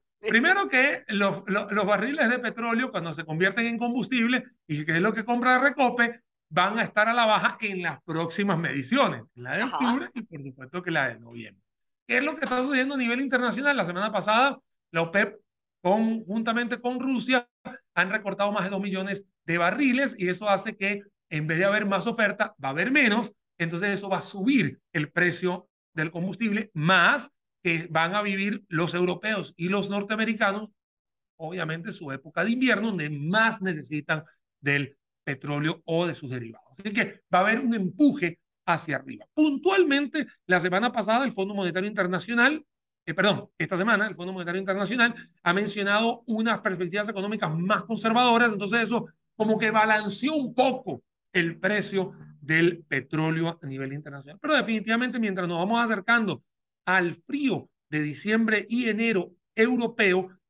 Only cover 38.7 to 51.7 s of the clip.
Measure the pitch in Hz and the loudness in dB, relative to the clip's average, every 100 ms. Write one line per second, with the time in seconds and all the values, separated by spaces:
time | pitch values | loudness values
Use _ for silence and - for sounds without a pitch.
38.7 | 165 - 131 135 110 - - 302 277 359 | -2 0 -6 -6 -16 -8 2 2 4 2
39.7 | 392 330 277 285 320 240 _ - 180 180 | 4 4 2 0 -4 -6 _ 0 2 2
40.7 | 180 240 240 202 226 262 190 190 202 180 | 2 2 0 2 2 2 -2 -4 -2 -2
41.7 | 175 208 214 180 185 - 240 247 311 - | -2 -4 -2 0 -2 -2 2 2 2 -8
42.7 | _ _ _ - 160 202 147 - _ 160 | _ _ _ -8 0 2 2 -4 _ -4
43.7 | 180 208 208 214 160 180 190 175 180 196 | -2 2 2 0 -4 -10 -8 -6 -4 -2
44.7 | 190 190 247 233 233 - _ 175 180 208 | -2 -2 2 2 0 -14 _ 0 0 0
45.7 | 208 202 208 233 233 - 220 226 202 208 | -2 0 2 2 -2 -4 -2 0 0 -2
46.7 | 180 175 202 208 196 202 208 185 160 185 | -2 -4 -4 -4 -4 -4 -4 -2 -2 0
47.7 | 208 190 226 226 233 247 226 240 202 196 | 0 0 -2 0 4 6 6 4 2 -2
48.7 | 233 226 233 - _ _ - 220 214 220 | 0 0 -2 -4 _ _ -2 0 2 4
49.7 | 220 214 214 208 - 269 311 247 - 269 | 4 4 4 2 -4 -2 -2 -2 2 2
50.7 | - 185 131 - _ _ 175 170 165 185 | 2 -6 -10 -12 _ _ 0 0 0 0